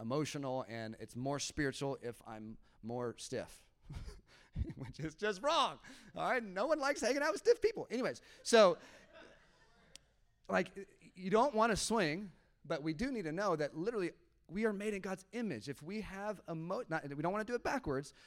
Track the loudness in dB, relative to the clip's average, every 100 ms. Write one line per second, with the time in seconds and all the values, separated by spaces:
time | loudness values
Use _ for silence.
0 | -2 0 -2 -4 -4 -4 -4 -6 -8 -8
1 | -12 -6 -4 -2 -4 -2 -2 0 -4 -4
2 | -8 -10 -12 -12 -12 -14 -18 -12 -6 -4
3 | -4 -6 -6 -6 -6 -12 -20 _ -12 -10
4 | -10 -12 -18 -20 -8 -4 -4 -6 -10 -8
5 | -8 -2 -2 0 2 4 2 -2 -14 -20
6 | -12 -4 0 0 -2 -2 2 2 2 2
7 | 2 2 2 4 4 6 4 0 -4 -2
8 | -2 -4 -12 -10 6 10 10 6 -4 -20
9 | -20 -20 -20 -20 -20 _ _ _ -20 -20
10 | _ _ _ _ 0 0 0 -6 -16 -18
11 | -20 -8 4 6 6 6 4 4 2 4
12 | 4 0 -6 -14 _ _ -6 -4 -2 -2
13 | -2 -2 -2 0 0 0 0 -2 -2 0
14 | -2 -4 _ _ -10 0 0 0 -2 -2
15 | -4 -6 -6 -4 -4 -4 -6 -10 -8 -8
16 | -6 -6 -6 -6 -8 -6 -4 -6 -2 -4
17 | -2 -2 0 0 -2 -2 0 -2 0 -2
18 | -4 -12